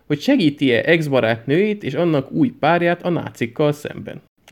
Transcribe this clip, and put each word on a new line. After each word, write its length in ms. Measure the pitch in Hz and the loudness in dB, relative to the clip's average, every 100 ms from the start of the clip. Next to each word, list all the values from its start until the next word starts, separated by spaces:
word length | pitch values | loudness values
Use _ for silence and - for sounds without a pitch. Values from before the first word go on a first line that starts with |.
| - | -6
hogy 140 | 147 | -4
segíti-e 600 | - 277 156 139 135 113 - | 0 2 2 2 0 2 2
ex-barátnőjét 1000 | 165 151 131 113 113 135 156 214 208 | 2 2 0 2 -2 0 0 0 -2
és 100 | 131 | -4
annak 380 | 139 175 147 - | -2 0 0 -2
új 180 | 160 127 - | 0 0 2
párját 440 | 147 170 170 175 | 0 2 0 -2
a 60 | 180 | -2
nácikkal 600 | 170 120 - 117 - 147 | -4 -6 -6 -6 -2 -2
szemben. 500 | 147 - - - - _ _ - | -2 -8 -12 -14 -16 _ _ -2